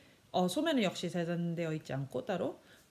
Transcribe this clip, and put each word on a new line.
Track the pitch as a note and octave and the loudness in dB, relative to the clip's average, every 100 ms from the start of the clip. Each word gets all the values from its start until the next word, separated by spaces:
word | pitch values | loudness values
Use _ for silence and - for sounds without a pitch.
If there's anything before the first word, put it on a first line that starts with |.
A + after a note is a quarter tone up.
| - - - | -18 -20 -4
어, | - F3+ | 2 2
소매는 | D4 D#4+ C#4 | 2 2 4
역시 | F#3 - F3 | 2 0 -2
재단되어 | F3 E3 F3 E3+ E3 E3 | -2 0 0 -2 -2 -2
있지 | D#3 - | -4 -4
않고 | C3+ C#3 - | -4 -4 -4
따로 | - F#3 C#4+ - - - _ | -2 -2 -2 -4 -14 -20 _